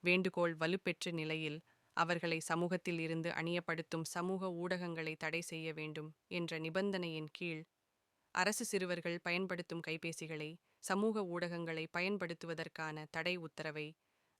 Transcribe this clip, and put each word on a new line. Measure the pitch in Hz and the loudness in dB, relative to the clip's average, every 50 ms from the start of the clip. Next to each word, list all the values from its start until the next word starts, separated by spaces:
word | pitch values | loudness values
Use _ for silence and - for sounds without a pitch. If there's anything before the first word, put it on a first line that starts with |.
| - | 6
வேண்டுகோள் | 175 180 185 185 185 - - 175 170 165 | 6 6 6 6 4 2 4 2 2 4
வலுப்பெற்ற | 156 160 160 180 196 _ 190 170 _ - 180 170 | 2 2 2 2 2 _ 0 -2 _ -2 -2 -2
நிலையில், | 165 156 156 160 160 160 151 147 156 - _ _ _ _ _ _ | 0 0 0 -2 0 -2 -2 -4 -4 -8 _ _ _ _ _ _
அவர்களை | - 165 165 175 170 - 170 165 165 | 2 4 4 4 2 4 2 0 0
சமூகத்தில் | 156 - 165 165 175 - 185 175 _ - 170 165 160 | 2 2 2 2 4 2 2 0 _ 0 0 0 0
இருந்து | 160 165 165 160 170 | 0 0 0 0 -2
அணியப்படுத்தும் | 170 - 160 170 170 175 170 - 165 160 165 _ - 165 165 - - | -2 0 0 0 0 0 0 0 -2 -2 -2 _ -2 -2 -2 -2 -2
சமூக | 180 175 185 190 190 190 190 175 170 170 | -2 0 0 0 0 -2 -2 -2 -2 -2
ஊடகங்களை | 175 185 180 180 175 170 160 160 160 156 | -2 -2 -2 -2 -4 -4 -4 -4 -4 -4
தடை | - - 156 156 170 | -2 -4 -2 -2 -2
செய்ய | 170 - 170 160 160 160 156 | -2 -4 -6 -6 -4 -4 -4
வேண்டும் | 156 156 156 151 156 151 156 156 _ _ _ 175 175 | -4 -6 -6 -4 -6 -8 -8 -12 _ _ _ -2 -2
என்ற | 170 165 165 160 | 0 0 -2 -2
நிபந்தனையின் | 160 160 160 185 196 202 196 185 180 170 160 156 156 151 _ | -2 0 0 2 2 2 2 0 -2 -2 -2 -4 -6 -6 _
கீழ், | - 180 175 165 156 160 _ _ _ _ _ _ _ _ _ _ _ _ _ _ | -6 -4 -4 -4 -4 -8 _ _ _ _ _ _ _ _ _ _ _ _ _ _
அரசு | 175 180 196 214 - 240 | 2 4 4 2 2 -2
சிறுவர்கள் | - - 196 185 180 180 175 165 175 170 175 _ | 0 0 0 2 2 -2 -2 0 -2 -2 -2 _
பயன்படுத்தும் | 175 175 180 190 180 185 175 175 _ 165 165 160 | 0 0 0 0 0 -2 -4 -4 _ -4 -4 -2
கைபேசிகளை, | - 160 165 - 165 160 - 165 156 160 151 151 151 160 175 _ _ _ _ - - | -2 -4 -2 -2 -4 -4 -4 -6 -6 -6 -6 -6 -6 -8 -12 _ _ _ _ 0 2
சமூக | 190 196 208 226 220 214 202 180 170 | 4 4 4 4 4 2 0 0 0
ஊடகங்களை | 175 175 175 170 170 170 165 165 160 160 165 - | 0 0 0 0 -2 -2 -2 0 -2 -2 -2 0
பயன்படுத்துவதற்கான | 170 180 190 208 202 185 165 170 160 - 170 165 156 165 160 _ - 160 156 156 156 151 147 | 0 2 2 2 2 0 -2 -2 -4 -4 -4 -4 -4 -4 -6 _ -4 -4 -4 -4 -6 -8 -4
தடை | - 165 160 175 180 | -4 0 0 0 0
உத்தரவை | 180 165 156 _ - 156 156 147 156 151 151 160 _ _ _ _ _ _ _ _ _ | 0 -2 -8 _ -4 -4 -4 -4 -4 -6 -6 -8 _ _ _ _ _ _ _ _ _